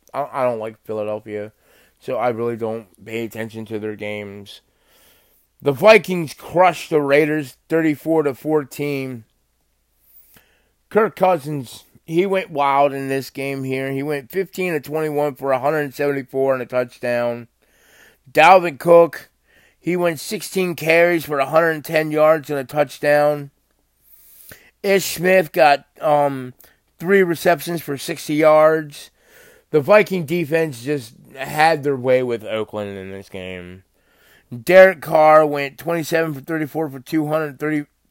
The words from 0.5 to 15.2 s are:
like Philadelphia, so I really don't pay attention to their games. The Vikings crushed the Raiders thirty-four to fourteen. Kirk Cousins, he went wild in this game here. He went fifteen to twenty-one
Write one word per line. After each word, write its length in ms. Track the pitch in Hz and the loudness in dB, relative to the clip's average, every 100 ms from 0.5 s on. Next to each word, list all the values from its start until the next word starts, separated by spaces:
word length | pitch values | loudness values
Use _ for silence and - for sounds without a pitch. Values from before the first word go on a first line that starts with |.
| 117 | -2
like 240 | 110 110 | -8 -12
Philadelphia, 720 | - 107 107 107 107 104 104 _ _ _ _ _ | -10 -8 -6 -8 -8 -10 -12 _ _ _ _ _
so 180 | - 127 | -8 -4
I 120 | 123 | -2
really 280 | 113 117 117 | -2 -4 -4
don't 300 | 113 113 107 _ 107 | -6 -8 -12 _ -12
pay 180 | 113 | -8
attention 420 | 113 110 113 110 110 | -8 -8 -12 -12 -10
to 120 | 110 | -8
their 160 | 107 104 | -8 -8
games. 640 | 104 104 101 101 101 - _ _ _ _ _ _ _ _ _ _ | -10 -10 -12 -16 -20 -20 _ _ _ _ _ _ _ _ _ _
The 100 | 139 | -4
Vikings 600 | 131 196 220 156 180 156 | 2 6 6 4 -6 -6
crushed 560 | - - 165 185 160 - | -10 -4 2 2 2 -2
the 100 | 156 | -2
Raiders 560 | 143 139 151 156 135 - - | 2 2 2 -2 -6 -12 -4
thirty-four 540 | 160 160 143 160 160 | -2 0 -2 -2 0
to 100 | 143 | 0
fourteen. 920 | 123 151 156 139 - 147 139 131 123 107 _ _ _ _ _ _ _ _ _ _ _ _ _ _ _ _ | -4 -2 -2 -2 -6 -6 -6 -8 -12 -16 _ _ _ _ _ _ _ _ _ _ _ _ _ _ _ _
Kirk 260 | 202 214 - | 0 0 2
Cousins, 680 | 185 175 139 147 120 - _ _ - | 0 0 -2 -8 -10 -16 _ _ -6
he 200 | 165 196 | -2 0
went 260 | 190 180 | 0 -2
wild 400 | 151 139 139 143 | -2 2 4 2
in 160 | 139 135 | 0 -4
this 220 | 135 127 | -4 -6
game 340 | - 135 139 | -8 -8 -6
here. 300 | 131 131 135 | -6 -4 -4
He 100 | 135 | -4
went 260 | 143 147 123 | -4 -6 -6
fifteen 440 | 185 185 - 185 | -6 -6 -4 -4
to 80 | 156 | -4
twenty-one 540 | 127 151 156 147 | -4 -4 -4 -2